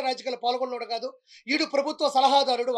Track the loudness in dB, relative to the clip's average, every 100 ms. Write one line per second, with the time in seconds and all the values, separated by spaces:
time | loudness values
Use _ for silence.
0 | -2 -2 -4 -4 -2 -2 -2 -6 -6 -6
1 | -8 -14 _ -14 -4 -2 0 -2 -2 -2
2 | 0 4 4 4 4 0 0